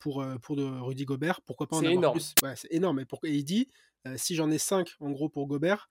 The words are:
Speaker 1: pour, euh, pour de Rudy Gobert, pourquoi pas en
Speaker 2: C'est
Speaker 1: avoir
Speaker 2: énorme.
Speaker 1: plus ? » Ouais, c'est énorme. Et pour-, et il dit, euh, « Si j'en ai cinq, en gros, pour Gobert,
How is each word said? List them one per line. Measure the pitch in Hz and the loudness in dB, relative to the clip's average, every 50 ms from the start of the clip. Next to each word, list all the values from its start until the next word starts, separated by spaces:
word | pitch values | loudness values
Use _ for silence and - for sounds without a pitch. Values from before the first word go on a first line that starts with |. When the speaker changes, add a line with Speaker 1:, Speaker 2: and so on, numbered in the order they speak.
Speaker 1:
pour, | - 151 135 139 | -6 -4 -4 -2
euh, | 135 131 131 | -4 -4 -6
pour | 120 - - 147 | -8 -6 -4 -2
de | 143 139 | -2 -2
Rudy | 135 131 127 123 131 131 131 139 | -2 -4 -4 -6 -6 -4 -4 -4
Gobert, | 131 139 131 151 175 180 - | -4 -2 0 0 -2 -2 -2
pourquoi | - - - - 147 | -6 -12 -6 -6 -4
pas | - 160 | 0 2
en | 160 | 2
Speaker 2:
C'est | 165 | 4
Speaker 1:
avoir | 160 175 180 | 4 6 6
Speaker 2:
énorme. | 165 139 120 147 | 6 4 4 2
Speaker 1:
plus ? » | 147 - - - | -2 0 0 0
Ouais, | 139 135 123 | 0 0 -4
c'est | - - - | -8 -6 -4
énorme. | 165 165 190 175 139 135 | 0 2 2 2 2 0
Et | 131 | -2
pour-, | - 135 - 170 | -6 -8 -6 -2
et | 156 | 0
il | 143 147 143 | 0 0 0
dit, | 147 190 233 269 - _ - _ _ _ _ - | 0 0 0 0 -2 _ -16 _ _ _ _ -12
euh, « | 131 131 | -10 -8
Si | 120 - - 175 | -4 -4 -2 0
j'en | 160 156 151 | 2 2 2
ai | 156 143 | 2 2
cinq, | - - 196 185 170 - - _ | 2 2 2 2 0 -2 -6 _
en | 151 143 | -6 -6
gros, | 139 135 156 147 | -2 -2 -4 -2
pour | - 143 139 | -2 -4 -4
Gobert, | 139 143 143 156 180 202 - - - | -2 -2 0 2 2 2 0 -2 -10